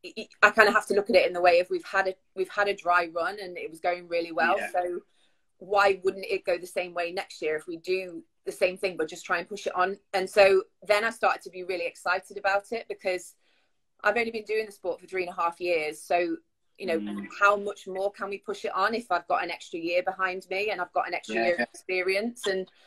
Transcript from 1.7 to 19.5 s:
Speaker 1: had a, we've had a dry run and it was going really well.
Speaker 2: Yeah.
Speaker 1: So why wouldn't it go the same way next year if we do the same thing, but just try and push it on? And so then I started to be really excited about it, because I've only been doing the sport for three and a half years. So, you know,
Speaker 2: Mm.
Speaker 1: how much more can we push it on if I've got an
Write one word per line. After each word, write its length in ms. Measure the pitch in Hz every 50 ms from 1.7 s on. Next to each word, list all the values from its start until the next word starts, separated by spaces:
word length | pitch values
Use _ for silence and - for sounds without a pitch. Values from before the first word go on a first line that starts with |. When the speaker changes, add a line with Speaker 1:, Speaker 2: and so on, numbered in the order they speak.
| 190 170 165
Speaker 1:
had 240 | - - 190 190 190
a, 60 | 190 _ _ _ _
we've 140 | 190 185 175
had 180 | - 208 202
a 80 | 202 196
dry 320 | - - 175 175 175 175 165 160
run 220 | 170 165 180 202 208
and 180 | 196 180 180
it 120 | 165 127 156
was 100 | 160 160
going 300 | - 180 175 175 175 170
really 240 | 170 170 170 170 160
well. 240 | 165 160 170 190
Speaker 2:
Yeah. 140 | 202 180 -
Speaker 1:
So 280 | - 180 180 180 175 180 - _ _ _ _ _ _ _ _ _ _ _
why 420 | 190 180 202 202 202 202 196 185 180
wouldn't 220 | 190 190 196 190 -
it 140 | 202 190 _
go 140 | 196 180
the 100 | 180 180
same 260 | 180 - 190 180 180 170
way 200 | 175 175 170 175
next 280 | 196 - - - -
year 140 | 170 156 156
if 100 | 151 156
we 120 | - 165
do 460 | 165 _ 180 185 190 185 180 170 165 - _ _ _ _
the 60 | 196
same 260 | 185 - 202 185 185
thing, 180 | 190 - 190 180
but 140 | 160 160 156
just 160 | 180 170 -
try 140 | - 185 170
and 100 | 180 _
push 160 | 208 - -
it 100 | 190 -
on? 220 | 180 180 190 196 - _ _ -
And 160 | 190 190 190
so 340 | - 214 196 196 196 190 - _ _ _ -
then 200 | 180 208 208 226
I 60 | 226
started 320 | 226 - - 190 165 175 -
to 60 | 185
be 140 | 175 185 180
really 240 | 175 185 170 170
excited 500 | 160 - - - 180 180 190 180 - 196
about 340 | 196 170 196 196 202 202 -
it, 140 | 240 226 -
because 460 | _ 202 - - 196 180 180 - - _ _ _ _ _ _ _ _ _ _ _ _ _ _ -
I've 140 | 208 208
only 140 | 240 226 226
been 140 | 226 220 214
doing 200 | - 214 220 220
the 60 | 208
sport 280 | 202 _ - 180 - -
for 60 | 185
three 180 | 165 185 190 180
and 40 | 175 180
a 60 | 180
half 180 | 170 170 170 _
years. 420 | 180 175 175 160 151 151 160 -
So, 360 | - - 185 175 175 170 165 - _ _ _ _ _ _ _
you 80 | _ 196
know, 140 | 185 165 160
Speaker 2:
Mm. 280 | 156 - - 202 202 - - -
Speaker 1:
how 160 | 202 202 208
much 320 | 202 202 202 202 - -
more 240 | 190 185 185 196 202
can 180 | - - 208 196
we 80 | 202
push 260 | - _ - 196 - -
it 60 | 208 -
on 200 | 185 190 214 233
if 180 | 247 240 _
I've 160 | 180 175 -
got 160 | - 175 - 180
an 60 | 170